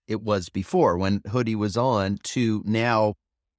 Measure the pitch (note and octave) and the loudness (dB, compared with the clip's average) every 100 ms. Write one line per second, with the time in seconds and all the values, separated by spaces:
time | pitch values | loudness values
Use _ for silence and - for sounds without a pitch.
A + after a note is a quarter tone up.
0 | - A2 A2 G#2 E2+ G2 F#2 F#3 C3 F2 | -8 -6 -2 -2 -2 -6 -2 2 4 4
1 | F#2+ G2+ G#2+ B2+ A#2 G#2+ G#2 G2+ C3 A2 | 2 0 -2 -2 0 -2 -2 0 0 2
2 | G2 G2+ - C3 A2+ G#2+ G2+ A2+ A#2+ A2+ | 0 -4 -4 -2 0 0 0 0 2 2
3 | G#2+ G2+ _ _ _ | 2 -2 _ _ _